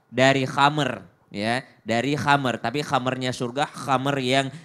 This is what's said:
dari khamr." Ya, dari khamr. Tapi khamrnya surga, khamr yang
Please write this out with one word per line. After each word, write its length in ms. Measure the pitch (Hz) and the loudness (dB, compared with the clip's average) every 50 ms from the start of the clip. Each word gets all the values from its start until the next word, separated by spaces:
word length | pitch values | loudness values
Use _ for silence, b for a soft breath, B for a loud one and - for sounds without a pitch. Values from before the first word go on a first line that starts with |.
| _ | _
dari 400 | _ 113 127 131 135 135 135 131 | _ 0 4 4 6 6 4 0
khamr." 640 | 131 131 139 143 143 151 151 139 123 113 98 90 - _ _ _ _ | -2 2 4 4 4 4 2 -2 -2 -4 -6 -14 -20 _ _ _ _
Ya, 320 | - 101 104 113 120 131 - B B B | -8 -4 -2 -2 -2 -2 -4 B B B
dari 320 | B 113 113 117 123 139 | B -2 0 0 0 0
khamr. 480 | 147 143 - 139 143 143 135 123 113 - | -2 0 2 4 4 4 2 0 -2 -2
Tapi 240 | - 117 127 147 143 | -4 -4 -4 -4 -4
khamrnya 480 | - 139 127 127 127 127 131 131 127 | 0 -2 0 0 -2 -4 -2 -4 -4
surga, 320 | 120 - 127 120 123 139 156 | -4 -4 -6 -6 -4 -4 -6
khamr 560 | - - - - 139 131 127 131 143 139 139 | -6 -6 -10 -2 -2 0 0 0 0 -2 0
yang 320 | 127 123 135 135 135 135 151 165 | 0 2 2 0 0 -2 -8 -12